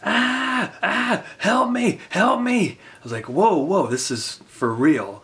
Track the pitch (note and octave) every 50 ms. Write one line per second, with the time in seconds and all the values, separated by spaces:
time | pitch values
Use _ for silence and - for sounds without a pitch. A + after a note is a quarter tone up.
0 | - - A3+ A#3+ B3 B3 B3+ C4 C4 C4 B3+ B3+ A3 - - - - - - A#3+
1 | B3 B3 A#3+ G#3+ - - - - - F#3+ A#3 B3+ B3+ A#3+ A#3+ B3 A#3+ A3 D#3+ -
2 | - - - F3+ G3+ B3 - A#3+ A#3+ B3 B3 A#3+ F#3+ C3+ - - - - - -
3 | - A#2+ A#2 A2+ A2 - B2 C#3+ G3 A3+ G3+ D#3 C3+ D#3 F#3+ G3 D3 A#2+ A#2+ B2+
4 | - - C3 A#2 - - - - - _ - - - A#2+ A2+ A2+ B2+ D#3 D#3 B2
5 | G2+ G2 G2 G2